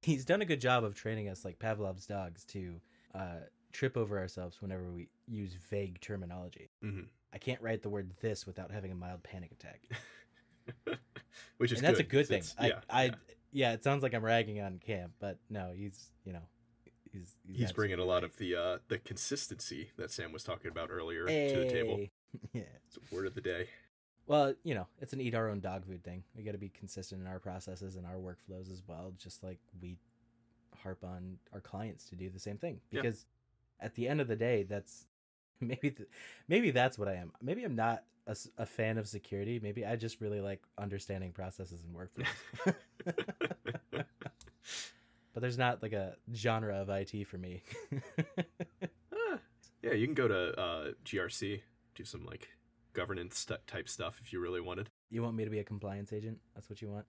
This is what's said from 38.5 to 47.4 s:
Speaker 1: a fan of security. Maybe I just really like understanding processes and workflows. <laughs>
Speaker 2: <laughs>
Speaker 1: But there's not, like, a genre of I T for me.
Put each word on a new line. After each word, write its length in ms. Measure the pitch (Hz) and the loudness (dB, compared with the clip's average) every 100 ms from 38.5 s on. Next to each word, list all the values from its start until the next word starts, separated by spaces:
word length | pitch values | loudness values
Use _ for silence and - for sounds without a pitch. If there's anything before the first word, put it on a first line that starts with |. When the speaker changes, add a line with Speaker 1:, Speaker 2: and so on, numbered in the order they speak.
| - | -6
Speaker 1:
a 80 | 113 | -4
fan 300 | - 110 113 | 0 2 2
of 100 | 104 | -2
security. 520 | 104 - 101 101 120 | -6 -4 -2 0 -2
Maybe 220 | 104 104 107 | -2 -2 0
I 100 | 117 | 0
just 240 | 113 - | 0 -2
really 200 | 107 104 | -2 0
like 200 | 98 95 - - | 0 -4 -8 -6
understanding 540 | 101 98 - 95 92 | -4 -4 -2 -4 -4
processes 500 | 87 92 - 90 87 | -4 -6 -6 -10 -8
and 140 | 85 85 | -10 -10
workflows. 800 | 92 - 127 - - - 196 - - _ - | -10 -4 -2 -4 -10 0 2 2 -4 _ -4
<laughs> 1000 | - - - - - - - - - - | -2 -2 -2 -4 -2 -6 -8 -6 -4 -4
Speaker 2:
<laughs> 0 | _ - _ - _ - - - - _ _ _ | _ -14 _ -18 _ -8 -8 -8 -12 _ _ _
Speaker 1:
But 80 | - | -2
there's 160 | 123 123 | 0 4
not, 260 | 123 120 | 4 4
like, 100 | 107 | 0
a 220 | 104 95 - - | 0 0 -4 -8
genre 400 | 113 117 113 110 98 | 2 4 4 4 0
of 140 | 98 | 2
I 140 | 98 | 0
T 200 | 98 104 | 0 -4
for 140 | 101 | -4
me. 240 | 92 | -6